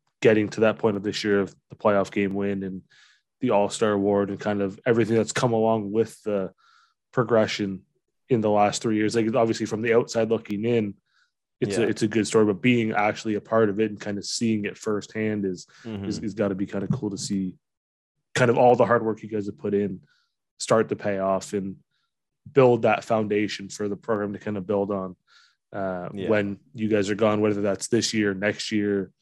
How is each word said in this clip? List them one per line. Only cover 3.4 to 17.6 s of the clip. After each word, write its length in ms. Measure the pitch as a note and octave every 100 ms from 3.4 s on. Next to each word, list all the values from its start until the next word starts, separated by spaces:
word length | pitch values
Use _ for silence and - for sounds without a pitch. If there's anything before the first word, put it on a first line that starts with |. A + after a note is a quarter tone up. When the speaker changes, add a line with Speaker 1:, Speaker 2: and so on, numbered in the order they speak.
Speaker 1:
the 100 | B2+
All-Star 400 | G2+ G2+ - A2
award 380 | G2+ G2+ G2+ G2
and 100 | G2
kind 220 | G#2+ G#2
of 180 | G2 F#2+ -
everything 300 | A#2 G#2+ A2+
that's 160 | A2
come 220 | - B2+
along 380 | A2+ A2+ A2 G2+
with 300 | G#2+ A2 -
the 280 | G#2+ G2+ F#2+ _ _ _ _ _ _
progression 760 | - A2+ A2+ G#2 - G2+ F#2+ _ _ _ _ -
in 140 | A#2
the 80 | G#2+
last 320 | G#2 G#2 -
three 160 | A#2 G#2+
years. 180 | G#2+ A2+
Like, 180 | A2
obviously 320 | B2 A2+ A2+ G#2+
from 160 | G#2+
the 120 | A#2
outside 360 | A2+ A#2 A#2 A2
looking 360 | A2 - G2+ A2+
in, 300 | A#2 G#2 - _ _ _ _ _ -
it's 160 | A#2+ F#3+
a, 40 |
Speaker 2:
Yeah. 60 | A2
Speaker 1:
it's 140 | G#2
a 60 | A2
good 200 | A2 G2+
story, 180 | A2+ G#2+
but 160 | F#2+
being 300 | B2+ A#2+ A2
actually 440 | G#2+ G#2 G#2 A2+ G#2
a 60 |
part 280 | - A2+ A2
of 100 | G2+
it 120 | A2
and 80 | G#2
kind 180 | G#2+ G2+
of 80 | -
seeing 400 | - A#2 G#2+ G2+
it 120 | E2
firsthand 680 | A2 G#2 - A2 G#2+ G#2 G2
is, 220 | F2 - - A#2
Speaker 2:
Mm-hmm. 200 | G#2 G2
Speaker 1:
is, 140 | E2
is 140 | G#2+
gotta 220 | G2 G2+ F#2+
be 100 | G2
kinda 220 | G2 F#2+
cool 220 | - G#2
to 60 | G2
see 380 | - G2+ F#2 -